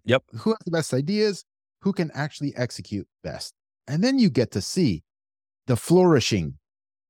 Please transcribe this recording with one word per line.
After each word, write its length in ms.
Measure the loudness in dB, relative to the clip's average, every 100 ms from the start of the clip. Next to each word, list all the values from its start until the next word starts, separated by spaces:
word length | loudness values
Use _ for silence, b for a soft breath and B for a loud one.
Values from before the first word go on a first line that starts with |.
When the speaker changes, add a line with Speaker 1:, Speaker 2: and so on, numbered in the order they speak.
| 0
Speaker 1:
Yep. 180 | 0 -2 -4
Speaker 2:
who 120 | -2
has 80 | -2 -2
the 60 |
best 220 | -4 -2
ideas? 500 | -2 -2 0 0 -2 -12 _ _ _
Who 120 | -4
can 180 | -2 -4
actually 420 | -4 -8 -6 -8 -4
execute 520 | -6 -8 -8 -8 -8 _
best? 300 | -12 -12 -14 _ _ _ -6
And 160 | -2
then 160 | 2 4
you 100 | 4
get 220 | 2 0
to 100 | -2
see 420 | -4 0 0 0 -6 _ _ _ _ _ -4
the 80 | -2
flourishing, 800 | 4 4 6 4 2 -2 -2 -8 _ _ _ _